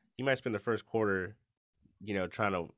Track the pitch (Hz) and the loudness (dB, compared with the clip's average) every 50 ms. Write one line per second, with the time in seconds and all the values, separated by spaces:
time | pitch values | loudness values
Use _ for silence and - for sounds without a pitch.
0 | _ _ _ - 131 139 131 127 - 127 107 101 - 120 110 104 - _ - 113 | _ _ _ -2 0 0 0 0 0 -2 -2 -2 0 -2 -2 -2 -2 _ 0 2
1 | 107 101 95 92 90 95 - - _ _ _ _ _ _ _ _ _ _ _ - | 2 2 2 0 -2 -4 -10 -16 _ _ _ _ _ _ _ _ _ _ _ -12
2 | 98 107 101 95 92 85 - - 107 101 95 87 82 - - | -6 -2 -2 0 -2 -2 0 0 0 2 0 0 -2 -6 -10